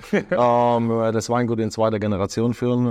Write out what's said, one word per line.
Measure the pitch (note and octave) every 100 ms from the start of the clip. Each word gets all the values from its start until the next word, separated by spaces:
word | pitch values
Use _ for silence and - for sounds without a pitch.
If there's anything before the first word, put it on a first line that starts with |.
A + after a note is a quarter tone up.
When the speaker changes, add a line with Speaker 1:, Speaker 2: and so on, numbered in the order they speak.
Speaker 1:
<laughs> | -
Speaker 2:
ähm, | G#3 - D3 A#2+ A#2+ A#2+ A#2 A#2 A2+ A2+
das | A2 A2
Weingut | A#2+ A#2 A2
in | G#2+
zweiter | A2+ A2 G#2
Generation | G#2 F#2+ G2+ A2+ A#2
führen. | A2+ B2 B2 B2